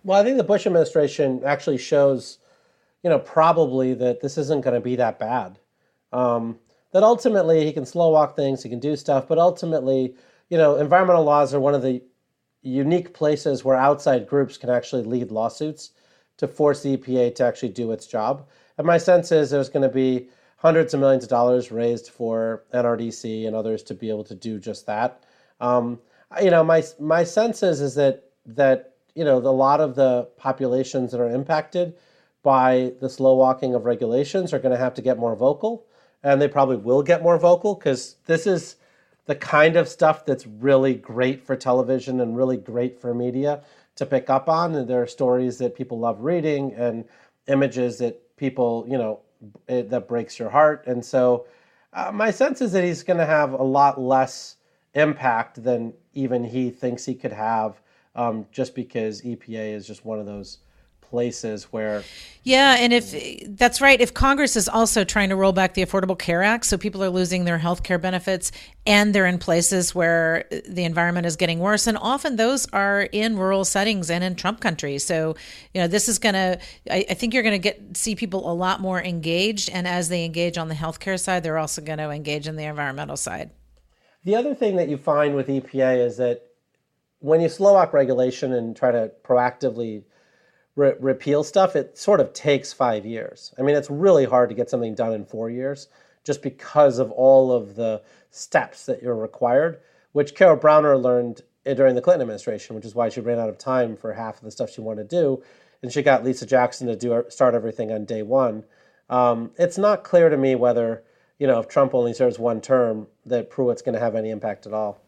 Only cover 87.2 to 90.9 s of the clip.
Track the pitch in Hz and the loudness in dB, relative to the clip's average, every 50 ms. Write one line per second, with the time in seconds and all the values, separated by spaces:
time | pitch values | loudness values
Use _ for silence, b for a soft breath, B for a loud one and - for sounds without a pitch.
87.2 | - 143 156 165 170 160 165 - 190 202 202 190 170 160 - 143 139 123 131 120 | 0 2 2 2 2 0 -2 2 4 6 6 6 4 4 2 2 2 2 2 2
88.2 | 127 127 127 - - 127 127 120 117 117 110 - - 123 120 117 110 110 - _ | 0 0 0 -4 -4 -2 -2 -2 -4 -6 -6 -2 0 0 2 0 -2 -4 -8 _
89.2 | _ - 127 123 123 123 123 _ - 131 110 117 117 113 107 107 98 _ _ _ | _ 0 2 2 2 0 -2 _ -6 -4 -4 -4 -8 -8 -8 -12 -16 _ _ _
90.2 | _ _ _ _ _ _ _ _ _ _ _ 143 143 135 | _ _ _ _ _ _ _ _ _ _ _ 2 2 2